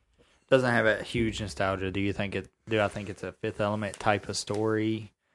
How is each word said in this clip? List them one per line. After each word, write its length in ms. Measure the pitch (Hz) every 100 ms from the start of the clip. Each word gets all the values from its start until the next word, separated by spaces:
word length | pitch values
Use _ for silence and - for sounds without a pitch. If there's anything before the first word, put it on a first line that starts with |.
| _ _ _ _ -
Doesn't 220 | 135 127
have 160 | 117 110
a 160 | 101
huge 380 | - 120 113 104
nostalgia. 500 | 101 - 98 95 95
Do 100 | 98
you 120 | 101
think 220 | 95 101
it, 140 | 95 92 _ -
do 120 | 110
I 80 | 101
think 220 | 107 101
it's 140 | 95
a 80 | 92
Fifth 280 | - 107 -
Element 380 | 104 107 101 -
type 300 | 110 101 -
of 80 | 101
story? 760 | - 104 110 107 110 110 104 _ _